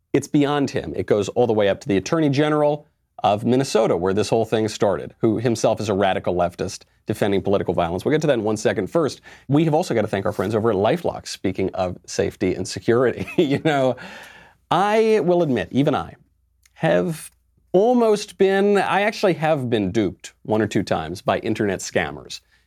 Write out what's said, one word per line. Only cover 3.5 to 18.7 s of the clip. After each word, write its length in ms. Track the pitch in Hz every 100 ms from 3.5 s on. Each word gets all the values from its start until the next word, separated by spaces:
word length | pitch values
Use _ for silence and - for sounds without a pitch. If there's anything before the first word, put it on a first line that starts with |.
| 127 139 208 190 92
where 180 | 92
this 140 | 95 104
whole 180 | 117 107
thing 220 | 113 107
started, 480 | - 104 82 64 -
who 180 | 117 107
himself 420 | 120 110 131 110
is 80 | 104
a 60 |
radical 420 | 98 98 92 - 90
leftist 480 | 85 - 92 - _ _ -
defending 360 | 107 107 98
political 320 | 98 98 -
violence. 300 | 87 85 92
We'll 80 | 120
get 100 | 151
to 60 | 151
that 60 |
in 100 | 123
one 140 | 104 107
second. 300 | 120 104 92
First, 340 | 170 139 - - - -
we 160 | 143
have 100 | 165
also 200 | 151 185
got 80 | 117
to 60 | 104
thank 160 | 95 95
our 80 |
friends 200 | 98 98
over 160 | 110 113
at 60 | 95
LifeLock, 520 | 107 175 - - -
speaking 420 | - 98 92 98 -
of 220 | 92 87 -
safety 500 | - 92 - 95 87
and 120 | 95
security. 580 | 98 - 117 127 - 95
<laughs> 60 | -
You 240 | 151 139
know, 320 | 160 143 131 120 - - - - - _ -
I 520 | 160 202 220 220 220
will 180 | 170 175
admit, 280 | 160 117 90
even 240 | 123 147 107
I 200 | 80 - _ _ _ _ _ -
have 520 | 165 175 180 156 - _ _ _ _
almost 680 | 180 226 247 226 208 - -
been, 400 | 196 196 202